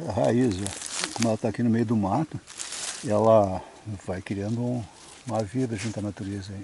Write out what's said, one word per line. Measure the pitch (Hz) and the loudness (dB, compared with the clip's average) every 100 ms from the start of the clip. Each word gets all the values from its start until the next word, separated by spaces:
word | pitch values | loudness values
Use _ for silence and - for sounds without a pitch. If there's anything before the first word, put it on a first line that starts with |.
| 165 | -4
a | |
raiz, | 98 135 120 127 92 | 0 4 4 4 2
ó. | 104 - - - - | -4 -6 -8 -6 -6
Como | - 113 | 0 0
ela | 107 | 2
tá | 113 | 0
aqui | 104 | 0
no | 117 | 2
meio | 113 113 | 4 4
do | 117 | 2
mato, | 95 120 160 - - - - - - - 135 | 2 2 0 -6 -12 -12 -10 -8 -8 -6 0
ela | 104 110 113 98 92 - - 107 101 - | 4 8 8 6 0 -8 -16 -12 -10 -6
vai | 92 | -6
criando | - 98 101 117 | -4 -4 -2 -2
um, | 120 123 95 - - - 123 | -2 -4 -6 -14 -20 -16 -6
uma | 110 | -4
vida | 104 120 127 110 | -2 -2 -2 -2
junto | 110 104 | -4 -4
à | |
natureza. | 104 - 98 101 98 98 | -6 -6 -6 -6 -8 -12